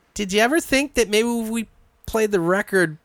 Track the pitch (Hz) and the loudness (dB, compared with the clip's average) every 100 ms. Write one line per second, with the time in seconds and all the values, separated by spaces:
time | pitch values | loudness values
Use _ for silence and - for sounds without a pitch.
0 | _ - 202 202 240 320 - 269 285 - | _ -10 -4 0 2 2 0 0 0 -2
1 | 202 208 233 233 220 226 214 _ _ _ | 0 2 0 -2 -4 -6 -8 _ _ _
2 | - 220 214 202 165 190 202 196 165 151 | -6 -2 0 0 2 0 0 0 0 -2